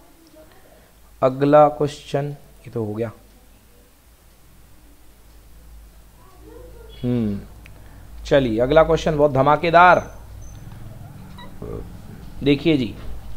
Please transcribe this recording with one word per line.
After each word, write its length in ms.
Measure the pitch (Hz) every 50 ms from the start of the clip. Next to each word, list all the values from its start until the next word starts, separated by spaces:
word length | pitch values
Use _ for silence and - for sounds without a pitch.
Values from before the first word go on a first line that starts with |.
| 302 339 330 330 330 311 302 311 302 - - - - - - - - _ _ - - - - -
अगला 460 | - 131 131 135 143 143 143 151 151 147
question, 560 | 147 - 151 139 - - - - - 139 143 147 143 - - - - - -
ये 40 | 120
तो 140 | 110 120 110
हो 100 | 104 104
गया। 180 | 107 117 110 - - - - - - _ - - - _ _ _ - - _ _ _ _ - - _ _ - _ _ - - - - - - - - - - - - - - - - - - - - - - - - - - - - - - - - - - - - - - - - - - - - - - - - - - - - 131
हम्म, 360 | 123 123 120 113 104 101 101 - - - - - - - - - - - - - - - - -
चलिए, 360 | - 156 143 131 120 107 110
अगला 220 | 123 131 151 160
question 340 | 160 160 160 156 - 175 156
बहुत 160 | 143 147 147
धमाकेदार। 840 | 139 135 135 143 151 147 170 170 160 170 180 180 170 - - - - - - - - - - - - - - - - - - - - - - - - - - - - - - - - - - - 107 107 - - - - - - - - - - - - -
देखिए 320 | 139 143 139 - 170 156
जी, 180 | 135 123 98 - - - - - - - - -